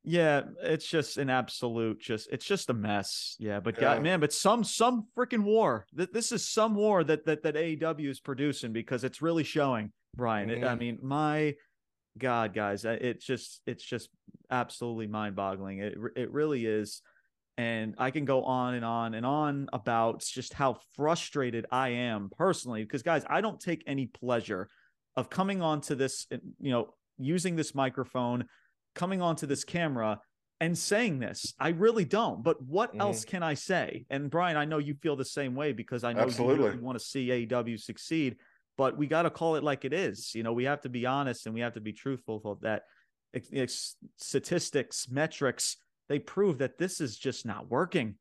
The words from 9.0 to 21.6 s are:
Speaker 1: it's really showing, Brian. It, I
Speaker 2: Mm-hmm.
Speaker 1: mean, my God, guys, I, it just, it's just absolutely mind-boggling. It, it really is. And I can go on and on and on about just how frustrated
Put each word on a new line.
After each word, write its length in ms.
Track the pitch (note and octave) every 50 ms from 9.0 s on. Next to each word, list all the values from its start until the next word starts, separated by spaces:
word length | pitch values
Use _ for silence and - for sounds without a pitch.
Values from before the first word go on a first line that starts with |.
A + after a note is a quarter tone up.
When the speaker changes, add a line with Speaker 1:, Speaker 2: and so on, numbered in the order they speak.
| B2
Speaker 1:
it's 160 | C3 - -
really 220 | D3+ E3 E3+ E3 C#3
showing, 480 | - - D#3 C#3+ C#3 B2 A2 G#2+ G#2+ - _ _ _ -
Brian. 320 | B2 B2 A#2 A2+ G#2 G2+ A2
It, 140 | A#2 A#2+ B2
I 40 | B2+
Speaker 2:
Mm-hmm. 100 | A#2+ A#2
Speaker 1:
mean, 200 | A#2 A#2+ A#2 -
my 540 | B2+ C3+ C#3 D3+ D3+ D3+ D3+ D3+ D3+ D3 C#3+ - _ _ _ _ _ _ _ _ _ _ _
God, 380 | A2 B2+ B2+ A#2+ A#2 A2+ G#2+ F#2
guys, 320 | G#2+ G#2 G2+ G2+ G2 F2
I, 60 | A2+
it 280 | A#2 - - B2 A2 -
just, 400 | - - B2+ A#2 - - - - _
it's 180 | - A#2+ - -
just 240 | - B2 A#2 - - _ _ _ - - - _ _
absolutely 580 | C3 B2 A#2+ - - - A#2+ A#2+ A#2 A2+ A2+ G#2
mind-boggling. 720 | G#2+ G#2+ G#2+ G#2 G2 G2+ G2 G2 F#2+ F#2+ G2 F#2+ G2 F#2+
It, 180 | G2+ G#2 - G2+ A2 B2 -
it 160 | B2+ B2 -
really 320 | - C#3+ D3+ D#3 D3 B2+ A2+
is. 380 | A2 G#2+ G#2+ G#2 G2+ - - _ _ _ _ _ _ _ _ _ _ _ -
And 360 | A#2+ A#2 A#2 A2+ A2 A2 - -
I 120 | B2+ C3
can 140 | C#3 D#3 C#3+
go 200 | C3 C3+ C3 -
on 300 | C3 B2+ B2+ B2 B2 B2
and 100 | A#2+ A#2
on 260 | A#2 A#2 A#2 A#2 A2+
and 140 | A2+ A2 A#2+
on 420 | C3 C#3+ D3+ D3+ D3 C#3+ C#3 C#3 - -
about 460 | B2+ - B2+ A#2 A#2 A2+ A2+ - -
just 320 | - - - C3 B2 - -
how 240 | - C#3 C3 A2+ - - _ _
frustrated 680 | - C#3+ D#3 E3+ E3 - - - D3+ C3 B2 A#2 A#2